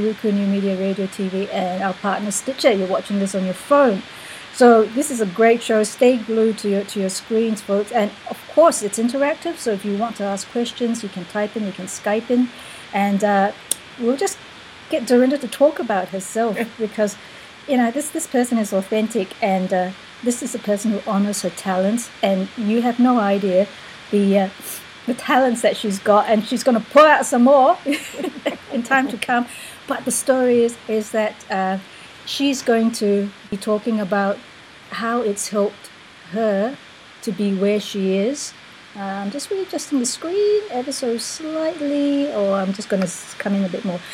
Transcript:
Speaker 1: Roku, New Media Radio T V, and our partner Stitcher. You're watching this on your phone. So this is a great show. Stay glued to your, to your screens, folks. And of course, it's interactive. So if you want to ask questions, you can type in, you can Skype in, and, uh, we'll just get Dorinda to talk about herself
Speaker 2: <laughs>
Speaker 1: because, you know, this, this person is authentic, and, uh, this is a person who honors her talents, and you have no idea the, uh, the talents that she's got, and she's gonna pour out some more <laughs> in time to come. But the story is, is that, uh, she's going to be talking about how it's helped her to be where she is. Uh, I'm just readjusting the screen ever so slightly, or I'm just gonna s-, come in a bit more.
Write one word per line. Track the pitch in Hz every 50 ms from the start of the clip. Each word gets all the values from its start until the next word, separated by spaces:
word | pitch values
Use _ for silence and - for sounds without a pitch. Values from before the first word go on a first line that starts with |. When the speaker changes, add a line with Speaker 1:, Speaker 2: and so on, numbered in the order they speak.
| 208
Speaker 1:
Roku, | 220 208 - - 214
New | 202 202 202
Media | 196 196 196 196 196 190 185
Radio | 190 196 190 202 190
T | 190 - - 190 185
V, | 190 190 202 -
and | - 196 185 180 185 190
our | 196 190 185
partner | - - 196 190 202 208 208
Stitcher. | 196 - - 262 269 - - 262
You're | 208 196 185
watching | 180 190 190 - - 202 196
this | 196 196 202
on | 190 185
your | 185 180
phone. | - - - 285 285 277 233 196 185 - - - - - - - - - - -
So | - 247 240 226 220 214
this | 208 220 269 302 -
is | 262 220
a | 214
great | 185 175 226 226 233 233 233
show. | - - 220 214 214
Stay | - - - 254 247 262 226
glued | 214 233 220 220 220 226 208 -
to | - 202
your, | 196 196 196
to | - - 202
your | 190 185
screens, | 190 - - - 226 220 226 226 220 208
folks. | - - 196 202 208 -
And | - 226 208 208 - - - -
of | - - - -
course, | - 302 330 320 - -
it's | 208 196 - 226
interactive. | 226 240 262 269 277 294 320 - - 339 330
So | - - 240
if | 202 190 -
you | 202 202
want | 202 233 233 -
to | - 202
ask | 196 196 196 - -
questions, | - 240 240 233 - - 240 226 226 233
you | 208 196
can | - 185 175
type | - - 208 208 208 -
in, | 220 214
you | 190
can | 185 - 185
Skype | - - - - 208 208 226 226 -
in, | 247 247 247 240 - - - - - - - -
and, | - 196 202 202 202 190 208
uh, | 208 202 196 196 208 - - - - - - - - - -
we'll | 233 233 269 277
just | 392 381 - - - - - - - - - - - -
get | 320 302 233
Dorinda | 262 247 240 254 262 294 285
to | 254 -
talk | - - 277 311 302 -
about | 247 226 208 185 185 -
herself | 196 190 - - - 220 233 226 190 233 226 226
Speaker 2:
<laughs> | - -
Speaker 1:
because, | 220 208 - 220 214 202 - - - - - - - - - - -
you | - 269 247
know, | 240 233
this, | 240 294 - -
this | - 320 -
person | - - 247 247 - 240 226
is | 208 - 202
authentic, | 190 190 - 220 214 220 214 - 214 190 - - -
and, | 226 196 190 185 185 185
uh, | 196 180 180 185 190 - - - - -
this | - 247 240 -
is | 285 - -
a | 202
person | - 208 208 202 - 220
who | 202 196 - 226
honors | 196 196 202 208 196 -
her | - 175
talents, | - - - 196 185 185 190 202 226 233 - - - -
and | - 196 196 190 190 - - 247
you | 208 208 226 240
have | 233 247 240 247
no | 240 254 247 233
idea | 202 202 202 196 208 190 180 190 208 202 - - - - - - - -
the, | 208 208 202 196 196 202
uh, | 190 190 - - - - - - - - - - -
the | 240 247
talents | - - - 294 262 269 254 226 -
that | - 196 185
she's | - - 208 196 196
got, | - 214 202 208 202 233
and | 214 214 214
she's | - 262 233
gonna | - 262 233 226 - -
pour | - 285 311
out | 302 294 - 254
some | - 262 240
more | 240 269 285 269 254 311 359 - - 269 294 - - - - - -
<laughs> | - - 269 - - - - - -
in | - 233
time | 240 - 208 196 262 -
to | 233
come. | 202 - - 247 240 240 - - - - - - - - -
But | - - -
the | 247
story | - - - - 254 262 254 247 240 233
is, | 233 233 233 - - -
is | 220 220 208 -
that, | 233 220 214 - - - - -
uh, | 214 190 190 190 190 190 - - - - - - - - -
she's | - - - 277 285 262 269
going | - 254 226 226 226 226
to | 233 - 214 202 202 202 202 202 - - - -
be | 208
talking | 196 - 214 214 208 - 240 220 208
about | 202 175 208 202 196 196 208 - - - - - - - - - - -
how | - - 233 226 233 247
it's | 233 208 202 - - -
helped | 214 208 202 - - - - - - - - - - - - 170
her | 175 226 226 214 196 196 208 254 285 - - - - - - - - -
to | - 233
be | 180 214 208 202
where | 196 185 196 202 208 208
she | 202 - - 202 190 190 190
is. | 196 202 247 294 294 - - - - - - - - - - -
Uh, | 202
I'm | 196 196 196 202 202 202
just | 277 285 - -
readjusting | 403 381 359 - 370 285 - - 294 262
the | 240
screen | 240 - - - 330 381 415 415 415 415 415 427 -
ever | 254 247 254 294
so | 269 - 262 233 233 226
slightly, | - - - - 311 311 311 320 320 320 349 302 294 285 294 285 285 285 285 285 285 294
or | - 208 202 196 196
I'm | 196 190 196
just | 190 - - -
gonna | 202 190 185
s-, | 175 - - - - -
come | - - 202 202
in | 196 190
a | 175
bit | 185 - -
more. | 190 175 175 - -